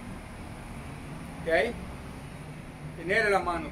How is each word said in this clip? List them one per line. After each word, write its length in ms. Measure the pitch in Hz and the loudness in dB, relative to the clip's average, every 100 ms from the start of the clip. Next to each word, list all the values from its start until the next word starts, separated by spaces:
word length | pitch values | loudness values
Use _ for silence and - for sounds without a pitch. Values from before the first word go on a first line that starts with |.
| - - - - - - - - - - - - - - | -8 -8 -10 -10 -10 -8 -8 -8 -8 -8 -8 -8 -8 -4
ok? 320 | 165 170 233 - - - - - - - - - - - - - | 6 6 6 0 -6 -8 -8 -10 -10 -10 -10 -10 -10 -10 -8 -4
Tenere 320 | 165 220 208 | 4 6 8
la 100 | 190 | 6
mano 300 | 175 165 151 | 6 0 -2